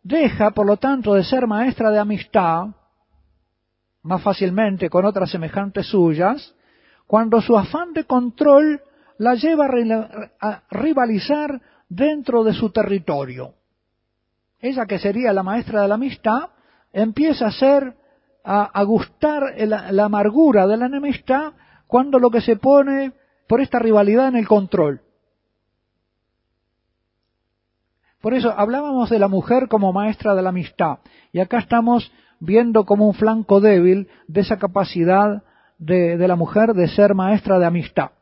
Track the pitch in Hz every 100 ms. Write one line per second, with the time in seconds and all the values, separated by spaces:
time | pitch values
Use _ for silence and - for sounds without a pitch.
0 | 180 311 262 - 214 214 202 208 269 269
1 | 208 202 175 262 240 214 254 - 226 214
2 | 208 202 - 214 175 165 202 - _ _
3 | _ _ _ _ _ _ _ _ _ _
4 | 156 185 208 190 190 185 214 190 175 180
5 | 196 196 185 180 160 - 202 196 185 202
6 | 170 156 185 269 - _ _ _ _ _
7 | _ 214 226 226 - 220 185 311 349 320
8 | - 254 247 - 302 285 302 285 _ _
9 | _ - 214 233 302 320 277 247 226 220
10 | 214 214 - _ 214 190 _ 196 311 277
11 | 240 208 - 294 294 269 _ _ _ 175
12 | 285 302 269 240 220 - 220 220 202 196
13 | 165 143 135 127 127 _ _ _ _ _
14 | _ _ _ _ _ _ 240 262 214 196
15 | 202 202 247 190 190 226 - 214 202 214
16 | 262 - 220 233 330 _ _ _ _ 196
17 | 220 214 311 294 220 - 269 277 262 -
18 | _ _ _ _ - 202 202 202 202 220
19 | - _ 302 302 269 - 220 208 190 196
20 | 208 208 208 240 320 214 190 226 247 277
21 | 285 - - 269 302 _ _ _ _ 240
22 | 277 269 247 233 - 220 262 277 277 277
23 | 269 _ _ _ _ 226 269 247 226 214
24 | 202 226 262 247 208 208 190 180 151 135
25 | _ _ _ _ _ _ _ _ _ _
26 | _ _ _ _ _ _ _ _ _ _
27 | _ _ _ _ _ _ _ _ _ _
28 | _ _ 214 254 233 202 208 262 294 262
29 | 233 226 196 190 - 254 262 220 196 185
30 | 214 208 214 190 185 180 147 - 165 131
31 | _ _ _ 175 185 240 - 233 233 240
32 | - _ _ _ 160 214 240 220 202 208
33 | 214 196 214 220 214 196 214 190 175 190
34 | 185 _ - 165 190 214 196 190 190 180
35 | 170 190 208 208 _ _ _ _ 156 180
36 | 170 170 180 175 165 208 220 202 170 -
37 | 202 196 185 208 - 185 170 175 - -
38 | 143 _